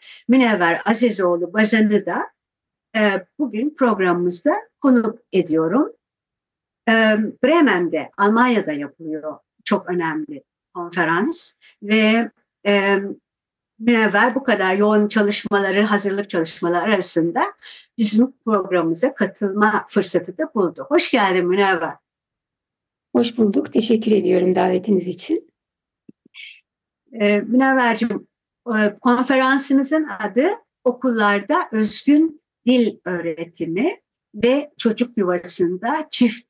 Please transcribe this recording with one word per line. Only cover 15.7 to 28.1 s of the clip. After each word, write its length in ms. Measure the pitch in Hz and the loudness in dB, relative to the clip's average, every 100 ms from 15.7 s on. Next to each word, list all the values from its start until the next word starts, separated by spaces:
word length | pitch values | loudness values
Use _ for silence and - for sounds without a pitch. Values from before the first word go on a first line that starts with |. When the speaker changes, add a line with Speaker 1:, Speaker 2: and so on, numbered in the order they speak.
| 196 | 0
Speaker 1:
hazırlık 480 | 214 202 196 196 202 | 0 0 -2 -4 -4
çalışmaları 540 | 180 160 - 170 175 | -4 -4 -4 -2 0
arasında 600 | 202 196 - 170 170 226 403 - - - _ - | 0 0 0 0 0 -2 -4 -6 -20 -20 _ -4
bizim 340 | 208 214 254 - 226 | 0 2 0 -2 -2
programımıza 680 | 208 185 180 165 165 254 - | -2 0 0 0 0 -2 -2
katılma 720 | 190 - 202 208 208 214 - | -4 -4 -4 0 0 0 -2
fırsatı 480 | 202 196 - - - | -2 0 -2 -4 -6
da 140 | 311 220 | -4 -2
buldu. 300 | 175 - - | -2 -4 -2
Hoş 220 | 330 - | -2 0
geldin 360 | 247 196 185 180 | 0 2 0 0
Münevver. 460 | 190 196 175 160 - _ _ _ _ _ _ _ _ _ _ _ 247 | 2 2 0 -4 -10 _ _ _ _ _ _ _ _ _ _ _ -2
Speaker 2:
Hoş 220 | 240 - | 0 0
bulduk. 360 | 214 269 - | 0 0 -2
Teşekkür 380 | 247 220 220 220 | -2 0 0 2
ediyorum 440 | 208 180 185 185 185 | 0 2 2 2 2
davetiniz 520 | 185 185 202 190 180 | 0 0 0 0 -2
için. 440 | - - 330 - _ _ _ _ _ - _ _ - - - _ _ _ _ _ | -8 -4 -6 -6 _ _ _ _ _ -20 _ _ -20 -20 -20 _ _ _ _ _
Speaker 1:
Ee, 260 | 226 208 208 | -4 0 0
Münevverciğim, 880 | 214 247 269 262 247 220 233 | 0 2 2 2 0 0 -2